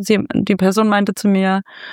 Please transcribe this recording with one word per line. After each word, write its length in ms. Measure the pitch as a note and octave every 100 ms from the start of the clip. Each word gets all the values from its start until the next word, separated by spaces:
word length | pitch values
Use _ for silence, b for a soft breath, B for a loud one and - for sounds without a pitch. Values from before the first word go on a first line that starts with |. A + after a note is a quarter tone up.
sie, 180 | G3 G#3 -
die 220 | - G3 G3
Person 320 | F#3+ F#3+ A3
meinte 260 | G#3 G3+
zu 140 | G3 G#3+
mir, 320 | G3 F#3+ F#3+ - B B